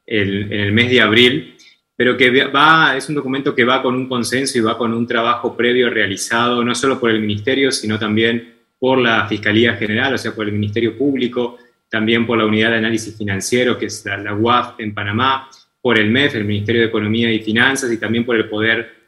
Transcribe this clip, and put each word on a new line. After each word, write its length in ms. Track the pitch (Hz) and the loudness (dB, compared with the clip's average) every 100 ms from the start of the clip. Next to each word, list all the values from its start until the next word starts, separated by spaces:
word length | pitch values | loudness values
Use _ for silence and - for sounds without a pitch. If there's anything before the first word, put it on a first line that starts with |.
el, 480 | - 113 98 98 104 | -6 -2 -2 -2 -4
en 80 | 107 | -4
el 120 | 101 | 0
mes 180 | 104 120 | 2 2
de 100 | 127 | 4
abril, 560 | 107 113 123 147 - - - _ _ | 4 6 4 2 -4 -16 -20 _ _
pero 220 | - 123 123 | -2 0 2
que 140 | 127 127 - | 4 2 2
va, 500 | 139 151 160 151 131 | 4 4 6 4 0
es 120 | 131 | -4
un 60 | |
documento 400 | 147 131 135 143 | -6 -4 -4 -2
que 100 | 127 | 0
va 160 | 120 131 | 2 2
con 140 | 131 | 0
un 140 | 127 131 | -2 -2
consenso 500 | 127 110 123 135 127 | -4 -2 -2 -2 0
y 20 | |
va 160 | 113 117 | 0 0
con 160 | 117 | -2
un 140 | 117 117 | -2 -2
trabajo 500 | 120 117 120 117 - | 0 0 0 -2 0
previo 320 | 120 123 120 | 0 2 2
realizado, 760 | 110 101 98 - 117 120 123 | 0 -2 -2 -4 0 0 0
no 100 | 120 | 0
solo 240 | 120 139 127 | 0 -2 0
por 120 | 120 | 2
el 100 | 110 | 2
Ministerio, 500 | 107 104 104 131 135 | 0 -4 -2 0 0
sino 260 | - 107 107 | 0 -4 -4
también 600 | 110 107 113 117 117 _ _ _ | -2 0 2 0 -6 _ _ _
por 220 | 127 131 | 0 2
la 280 | 120 113 107 | 2 2 0
Fiscalía 460 | 104 104 107 117 | -2 0 4 2
General, 400 | 110 107 107 135 | 2 -2 -2 -2
o 40 | 120 | -2
sea, 160 | 117 | -6
por 120 | 110 104 | -6 -4
el 60 | |
Ministerio 460 | 104 104 113 113 110 | -2 -2 -2 -2 0
Público, 600 | 143 135 120 123 120 - - _ _ | -2 0 -2 -2 -6 -6 -20 _ _
también 380 | 113 107 117 113 | -4 0 2 2
por 120 | 113 | 0
la 60 | |
Unidad 260 | 110 107 113 | 2 2 2
de 80 | 113 | 0
Análisis 380 | 113 110 107 101 | 0 -2 -6 -8
Financiero, 600 | 104 98 - 123 123 117 | -6 -4 -2 0 0 0
que 80 | 107 | -4
es 180 | - | -8
la, 120 | - 98 | -8 -8
la 180 | 104 | -6
uaf 400 | 104 113 123 117 - | -2 2 2 0 -8
en 140 | 107 | -10
Panamá, 560 | 104 101 107 131 131 - - _ _ | -8 -4 0 0 -2 -6 -20 _ _
por 160 | 127 110 | 0 2
el 140 | 104 | 2
mef, 240 | 127 143 | 2 0
el 100 | 117 | -2
Ministerio 360 | 104 104 104 117 | -4 -4 0 0
de 80 | 113 | 0
Economía 440 | 113 104 113 117 | 0 -2 0 0
y 60 | 110 | -2
Finanzas, 540 | 110 110 127 135 131 | 0 0 2 0 -2
y 60 | 110 | -4
también 280 | 107 117 120 | -2 -2 0
por 80 | |
el 140 | 113 107 | 0 0
Poder 480 | 110 110 113 113 - | -2 0 0 -4 -12